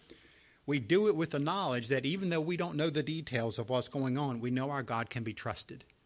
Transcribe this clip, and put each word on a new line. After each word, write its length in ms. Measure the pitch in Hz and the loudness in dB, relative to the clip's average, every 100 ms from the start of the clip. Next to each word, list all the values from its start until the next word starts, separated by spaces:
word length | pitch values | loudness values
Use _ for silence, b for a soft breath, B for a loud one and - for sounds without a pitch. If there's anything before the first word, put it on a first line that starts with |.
| B B B B B B - | B B B B B B -2
We 120 | 143 | 0
do 280 | 107 180 214 | 4 4 6
it 80 | 160 | 4
with 160 | 160 | 0
the 80 | 147 | 0
knowledge 480 | 147 196 170 123 113 | 0 0 0 0 2
that 180 | 135 135 | 2 2
even 240 | 190 190 | 0 0
though 120 | 165 | 0
we 160 | 156 175 | 0 0
don't 180 | 175 147 | -2 0
know 140 | 160 | 2
the 120 | 151 | 2
details 560 | 143 160 156 127 117 107 | 0 -4 -2 -2 0 -2
of 120 | 110 | 0
what's 180 | 127 120 | 0 0
going 300 | 139 131 131 | -2 0 0
on, 240 | 143 117 | 0 -2
we 100 | 123 | -2
know 180 | 127 139 | -2 -2
our 140 | 143 | -4
God 260 | 120 113 117 | -2 -2 -2
can 140 | 123 | -4
be 80 | 113 | -6
trusted. 540 | 107 113 107 - 117 - _ | -6 -6 -6 -8 -14 -18 _